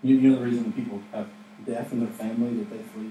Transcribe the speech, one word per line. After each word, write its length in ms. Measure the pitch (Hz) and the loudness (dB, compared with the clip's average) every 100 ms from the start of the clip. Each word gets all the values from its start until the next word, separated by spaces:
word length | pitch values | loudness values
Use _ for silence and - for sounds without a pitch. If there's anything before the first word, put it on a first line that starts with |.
You, 140 | 131 131 | 6 6
you 120 | 131 | 8
know 100 | 131 | 6
the 60 | 120 | 2
reason 280 | 120 110 | 0 -2
people 260 | 101 107 101 - | -4 -6 -8 -10
have 160 | 107 - - - - - | -10 -10 -12 -20 -14 -8
death 280 | 117 117 | -6 -4
in 60 | 120 | -2
their 100 | 113 | -2
family, 440 | - 110 117 120 117 | -4 -4 -2 -2 -2
that 120 | 104 | -6
they 100 | 110 | -10
flee 300 | - 107 107 | -12 -12 -12